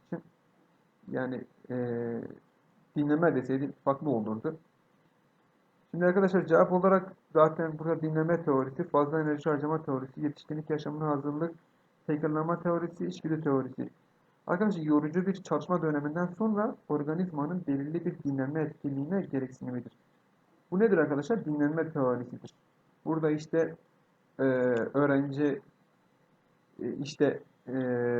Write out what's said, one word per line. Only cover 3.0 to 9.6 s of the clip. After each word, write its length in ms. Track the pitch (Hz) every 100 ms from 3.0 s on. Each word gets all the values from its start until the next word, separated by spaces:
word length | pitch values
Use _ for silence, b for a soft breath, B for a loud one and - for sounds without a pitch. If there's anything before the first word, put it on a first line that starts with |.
| 147 151 170 135
deseydim 380 | 123 135 143 -
farklı 260 | - 135 156
olurdu. 480 | 117 107 110 156 160 _ _ _ _ _ _ _ _ _ _ _ _ _ 165
Şimdi 100 | 175
arkadaşlar 400 | 185 190 190 147
cevap 260 | 165 180
olarak 420 | 180 190 185 185 - _
zaten 460 | 156 156 160 165 156
burada 220 | 160 160
dinleme 420 | 156 156 160 170
teorisi, 400 | 170 135 131 135
fazla 380 | 175 147 147 160
enerji 280 | 156 147 160
harcama 340 | 143